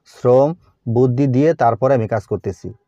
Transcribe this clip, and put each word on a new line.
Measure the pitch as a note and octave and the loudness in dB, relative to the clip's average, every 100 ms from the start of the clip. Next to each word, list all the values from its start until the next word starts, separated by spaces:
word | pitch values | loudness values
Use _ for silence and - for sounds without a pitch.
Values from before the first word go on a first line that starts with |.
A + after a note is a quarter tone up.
| _ | _
শ্রম, | - B2 C3 C#3+ F3 _ _ A#2+ | -4 2 4 2 -2 _ _ -4
বুদ্ধি | A#2 B2+ B2 C#3 | 0 0 0 0
দিয়ে | B2+ D#3 | 2 0
তারপরে | D#3+ A#2+ A2+ C3 | 2 0 0 0
আমি | B2+ A2 | 0 -2
কাজ | A2 - | -6 -6
করতেছি। | G2+ G2+ - F#2+ A2+ | -8 -8 -12 -14 -18